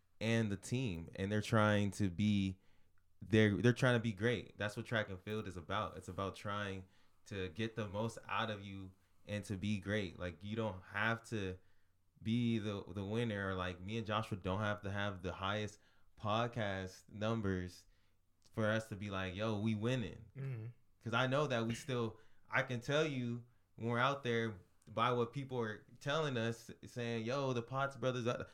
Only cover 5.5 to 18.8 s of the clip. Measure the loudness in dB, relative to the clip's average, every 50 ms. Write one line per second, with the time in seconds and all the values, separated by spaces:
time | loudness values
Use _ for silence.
5.5 | -8 -10 -6 -4 -2 -2 -2 -4 -6 -10 -10 -8 -6 -4 -4 -4 -4 -6 -8 -6
6.5 | -4 -4 -4 -4 -6 -8 -10 -14 -20 -20 -20 -20 -20 -20 -16 -10 -6 -6 -6 -6
7.5 | -4 -4 -4 -4 -2 -4 -4 -4 -2 -2 -2 -2 -4 -8 -6 -2 -2 0 0 -2
8.5 | -4 -6 -8 -10 -10 -10 -10 -12 -14 _ _ _ _ -20 -10 -6 -6 -6 -4 -4
9.5 | -4 -2 0 0 -2 -2 -2 -2 -2 -2 -2 -4 -6 -6 -8 -8 -8 -8 -8 -6
10.5 | -4 -4 -4 -4 -6 -8 -12 -8 -2 0 2 2 0 -2 -4 -6 -4 -4 -2 -4
11.5 | -6 -8 -12 -20 -20 -20 -20 _ _ _ _ _ _ -8 -2 0 2 2 4 2
12.5 | 2 2 0 -2 -4 -4 -6 -6 -6 -6 -4 -2 0 0 0 0 0 0 0 0
13.5 | 0 0 -2 -2 -4 -6 -8 -6 -4 -4 -2 0 0 -2 0 -2 -4 -4 0 0
14.5 | 0 2 2 0 0 -2 -2 -4 -2 0 -2 -2 -4 -4 -4 -4 -4 -2 -2 -2
15.5 | -2 -2 -2 -4 -8 -12 -20 _ _ -20 -20 -20 _ -6 -2 2 2 2 2 0
16.5 | 0 -2 0 0 0 -2 -4 -6 -8 -14 -18 -16 -6 -2 0 2 2 2 2 2
17.5 | 2 2 0 -4 -8 -14 -20 -20 -20 _ _ _ _ _ _ _ _ _ _ -10
18.5 | -2 0 2 2 2 2